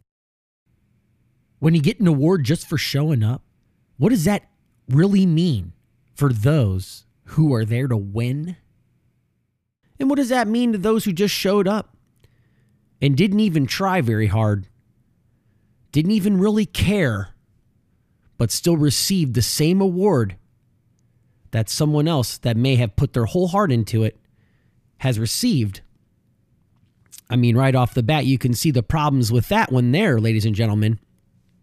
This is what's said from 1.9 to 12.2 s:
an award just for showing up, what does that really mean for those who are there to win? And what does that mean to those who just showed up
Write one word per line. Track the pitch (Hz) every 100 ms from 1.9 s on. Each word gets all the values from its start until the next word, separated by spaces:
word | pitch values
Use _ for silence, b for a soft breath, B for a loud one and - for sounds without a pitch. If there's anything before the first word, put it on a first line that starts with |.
| -
an | 175
award | 143 156 190
just | 120 170 -
for | 156
showing | - 139 156 131
up, | 107 127 _ _ _ _ _ -
what | 185
does | 240 165
that | 202 _ _ _ _ -
really | 135 196 202 185
mean | 160 180 110 85 - _ _ _
for | - 143
those | 110 120 156 104 92 - - _ _ -
who | 156 156
are | 120 110
there | 120 135
to | 110
win? | 98 107 123 143 170 175 _ _ _ _ _ _ _ _ _ _ _ _ _ -
And | 269
what | 285
does | 240
that | 254 214
mean | 233 240
to | 208
those | 208 220 208
who |
just | 165 208
showed | - - 208 185
up | 214 - _ _ _